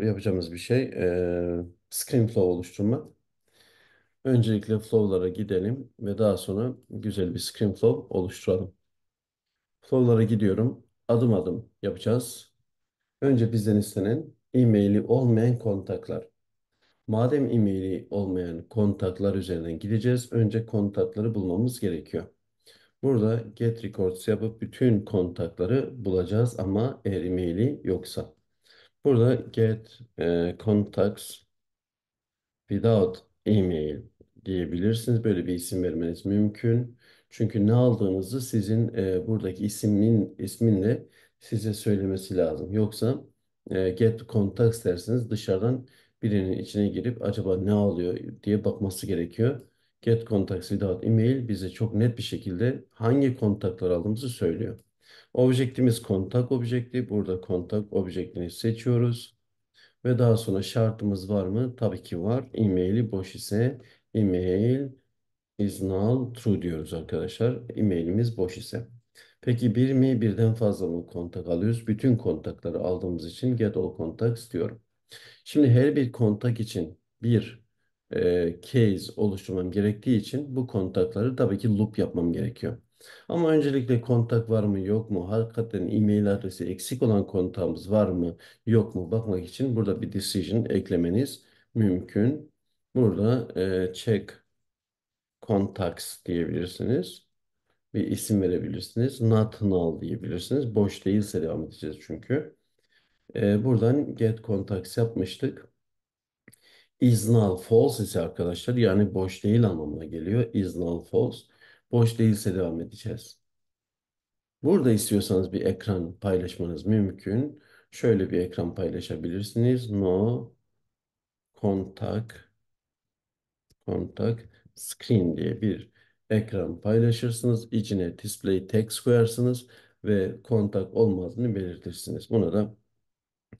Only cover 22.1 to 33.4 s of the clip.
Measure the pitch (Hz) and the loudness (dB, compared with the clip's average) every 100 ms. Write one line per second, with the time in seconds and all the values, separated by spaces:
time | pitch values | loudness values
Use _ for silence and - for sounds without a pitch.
22.1 | 80 80 _ _ _ _ _ _ _ 135 | -8 -8 _ _ _ _ _ _ _ 0
23.1 | 120 107 117 113 - 117 113 98 - 92 | 2 2 0 -4 -4 -2 -2 -6 -2 -2
24.1 | - - 104 110 - - - 127 104 - | -2 -2 -2 -2 -8 -10 0 4 4 2
25.1 | 98 90 87 85 - 90 131 - 127 98 | 0 0 -2 -6 -4 0 0 -2 -6 -2
26.1 | 92 90 107 120 - 95 98 127 - 104 | -2 0 0 0 -2 -2 0 -2 -4 -4
27.1 | 92 87 90 87 87 131 147 - 87 - | -4 -2 -2 -2 0 0 -2 -4 -4 -6
28.1 | - - _ _ _ _ _ _ _ 143 | -10 -12 _ _ _ _ _ _ _ 2
29.1 | 120 120 123 - - 110 110 - - - | 6 6 2 -2 0 2 0 -8 -20 -14
30.1 | - 85 87 87 85 110 104 101 - 87 | -4 0 2 0 -2 2 2 2 0 0
31.1 | - - - _ _ _ _ _ _ _ | -2 -12 -18 _ _ _ _ _ _ _
32.1 | _ _ _ _ _ - 101 113 107 90 | _ _ _ _ _ -6 0 4 4 4
33.1 | - - _ | 0 -16 _